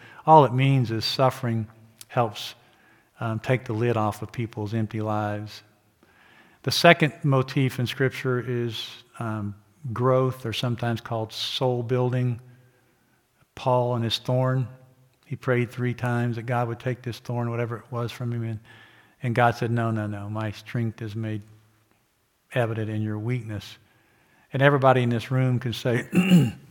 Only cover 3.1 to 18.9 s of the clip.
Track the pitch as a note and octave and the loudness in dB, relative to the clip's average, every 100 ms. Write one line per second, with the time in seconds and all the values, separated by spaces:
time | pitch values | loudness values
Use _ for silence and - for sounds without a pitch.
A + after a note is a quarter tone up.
3.1 | - A#2 A2 - C3 C3 G#2+ A#2+ A#2 G#2+ | -8 -6 -4 0 -2 -2 -2 0 2 0
4.1 | - A2 - A2+ - G#2 A2+ A2 A2 G#2+ | -2 -8 -8 -8 -6 -4 -2 -4 -4 -4
5.1 | G#2+ G#2 G#2 G#2+ - - _ _ _ _ | -2 -4 -6 -10 -16 -20 _ _ _ _
6.1 | _ _ - _ _ - - E3+ E3+ D3+ | _ _ -20 _ _ -4 4 6 6 4
7.1 | - D3 C3+ C3 D3 C3 - A#2 - C3 | 0 2 2 2 0 0 0 -4 -2 -2
8.1 | - C3 B2 A#2 A#2+ A#2+ G#2+ - - - | -2 -4 -2 -2 -4 -4 -6 -12 -14 -16
9.1 | - A2+ G#2+ G#2 G2+ _ _ C3+ A2+ B2+ | -10 -6 -4 -6 -8 _ _ -8 0 4
10.1 | B2+ C3 - A#2 A2 B2 A2+ A#2 A2+ - | 4 2 -2 -6 -4 -2 -2 -2 -4 -4
11.1 | A#2 A2 - - - C3 B2 A#2 B2 B2 | -6 -6 -8 -6 -2 -2 -2 0 0 0
12.1 | B2 B2 A#2 - - _ _ _ _ _ | 0 -2 -4 -10 -20 _ _ _ _ _
13.1 | _ _ _ _ - C3 B2 B2 A#2+ A2+ | _ _ _ _ -6 0 0 0 -2 -2
14.1 | - - B2+ B2+ C3 A#2 - - _ _ | -4 -2 0 2 0 -4 -10 -20 _ _
15.1 | _ - B2+ - B2 A#2 - B2 A#2+ B2 | _ -14 -8 0 0 0 -4 -4 -2 -2
16.1 | A#2+ A#2+ A#2 A#2 B2 A#2+ A2+ C3 B2 B2 | -2 -2 -4 -4 -2 -2 -4 -6 -6 -8
17.1 | A2+ - A#2+ A#2+ A#2 A#2 A2+ - A#2+ A#2+ | -10 -8 -4 -4 -4 -4 -6 -8 -6 -6
18.1 | - A#2+ A#2+ A2+ G#2+ - - - | -6 -6 -4 -6 -8 -12 -20 -20